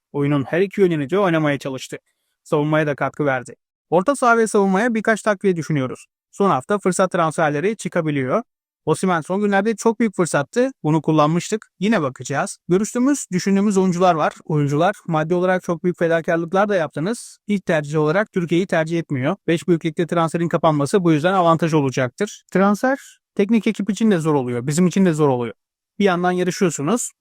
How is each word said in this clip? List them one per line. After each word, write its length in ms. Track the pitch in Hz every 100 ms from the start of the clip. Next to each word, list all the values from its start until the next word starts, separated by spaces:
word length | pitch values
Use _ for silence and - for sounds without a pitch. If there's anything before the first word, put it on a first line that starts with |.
| _
Oyunun 320 | 147 143 147
her 180 | 127 160
iki 200 | 196 208
yönünü 280 | 185 160 135
de 100 | 190
oynamaya 400 | 190 160 151 139
çalıştı. 380 | 143 131 - 147 _ _ _ _
Savunmaya 440 | - 156 151 156 151
da 80 | 139
katkı 300 | 135 - 147
verdi. 300 | 127 120 - _ _ -
Orta 260 | 170 190 -
saha 220 | 247 233
ve 100 | 226
savunmaya 460 | 214 196 190 247
birkaç 280 | 220 220 214
takviye 340 | 220 202 196 170
düşünüyoruz. 500 | - 151 131 113 - _ _
Son 180 | - 196
hafta 300 | 143 - 208
fırsat 320 | 190 180 185
transferleri 640 | - 160 160 156 147 185 226
çıkabiliyor. 680 | 175 180 156 143 127 196 - _ _ _ -
Osimhen 360 | 156 190 170
son 200 | - 190
günlerde 340 | 208 196 208 214
çok 240 | 226 226
büyük 160 | 233 -
fırsattı. 560 | 170 151 143 240 262 -
Bunu 180 | 151 160
kullanmıştık. 680 | 160 156 151 170 - 135 - -
Yine 220 | 190 220
bakacağız. 560 | 139 - 131 143 196 - -
Görüştüğümüz, 580 | 180 214 247 254 285 -
düşündüğümüz 460 | 180 196 196 208 190
oyuncular 380 | 185 175 185 160
var. 180 | 180 - -
Oyuncular 500 | 151 143 147 180 208 -
maddi 260 | 160 156 175
olarak 280 | 185 185
çok 200 | - 170
büyük 160 | 180 170
fedakarlıklar 680 | 170 165 160 165 170 185 208
da 60 | 196
yaptınız. 600 | 156 147 170 240 - - -
İlk 180 | 202 -
tercih 340 | 160 147 156
olarak 340 | 151 180 214
Türkiye'yi 340 | 185 170 170 196
tercih 320 | 170 160 170
etmiyor. 360 | - 139 135 196 -
Beş 200 | 165 -
büyük 180 | 165 165
ligde 220 | 156 165
transferin 420 | 170 160 170 170
kapanması 540 | 165 165 147 143 214
bu 80 | 170
yüzden 220 | 151 170
avantaj 400 | 196 170 160 170
olacaktır. 680 | 156 135 131 127 - 208 - _
Transfer 680 | 185 196 208 262 269 - - _ -
teknik 320 | 202 233 226
ekip 220 | 208 202
için 220 | 196 226
de 60 | 180
zor 160 | 156
oluyor. 340 | 147 123 120 131
Bizim 200 | 151 180
için 180 | 196 185
de 80 |
zor 160 | 156 147
oluyor. 240 | 123 117 - _ _ _ -
Bir 60 | 196
yandan 260 | 175 180
yarışıyorsunuz, 800 | 180 180 - 185 - 143 240 - -